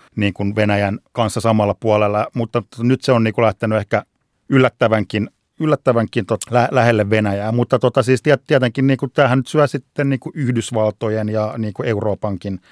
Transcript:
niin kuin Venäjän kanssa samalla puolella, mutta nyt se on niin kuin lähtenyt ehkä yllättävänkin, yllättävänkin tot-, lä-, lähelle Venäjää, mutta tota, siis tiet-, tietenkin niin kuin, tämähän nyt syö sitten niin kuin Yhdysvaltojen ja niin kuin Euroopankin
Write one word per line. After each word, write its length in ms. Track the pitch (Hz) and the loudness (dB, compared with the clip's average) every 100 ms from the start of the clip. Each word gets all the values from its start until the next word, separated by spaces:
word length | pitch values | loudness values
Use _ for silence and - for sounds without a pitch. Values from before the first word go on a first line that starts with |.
| _ - | _ -4
niin 180 | 101 | -2
kuin 220 | - 101 107 | -2 -4 0
Venäjän 440 | 104 101 101 104 _ | 0 0 0 -4 _
kanssa 300 | - 110 113 | -4 -2 0
samalla 340 | 113 107 104 98 | 2 2 2 0
puolella, 480 | 110 107 104 104 - | 0 2 2 0 -4
mutta 300 | 120 113 120 - - | -4 -4 -4 -6 -4
nyt 240 | 120 131 | 0 0
se 100 | - | 0
on 120 | 120 | 0
niin 100 | 113 | 0
kuin 120 | 107 113 | 0 0
lähtenyt 320 | - 110 107 | 0 -2 -2
ehkä 260 | 104 104 - _ _ _ - | -2 -4 -6 _ _ _ -2
yllättävänkin, 800 | 135 127 - 117 110 95 104 101 _ _ - | 2 2 2 0 0 0 -4 -4 _ _ -6
yllättävänkin 640 | 156 147 135 117 110 120 98 | -2 0 0 0 0 -2 -4
tot-, 260 | 110 - | -4 -2
lä-, 160 | 120 117 | 0 2
lähelle 380 | 127 117 110 101 | 2 2 2 2
Venäjää, 420 | 107 104 101 107 | 0 0 -2 -2
mutta 280 | 120 120 120 | -2 0 0
tota, 240 | 127 131 | 2 2
siis 180 | 117 - | 2 2
tiet-, 220 | 151 143 - | 2 0 2
tietenkin 400 | 143 123 139 135 | 0 0 0 0
niin 100 | 131 | 0
kuin, 140 | 135 | -2
tämähän 280 | - 131 131 | 2 2 2
nyt 80 | 123 | 0
syö 200 | 151 143 | 0 0
sitten 420 | 135 - - 139 | -2 -8 -4 -2
niin 100 | 135 | -4
kuin 140 | - - | -6 -6
Yhdysvaltojen 960 | 131 120 - 113 107 104 110 110 107 | -4 -2 -2 0 0 -2 -4 -4 -2
ja 240 | 107 107 113 | -2 -4 -4
niin 160 | 107 | -6
kuin 160 | 101 127 | -4 -4
Euroopankin 720 | 104 104 95 107 95 101 95 _ | -2 -2 -4 -6 -6 -8 -10 _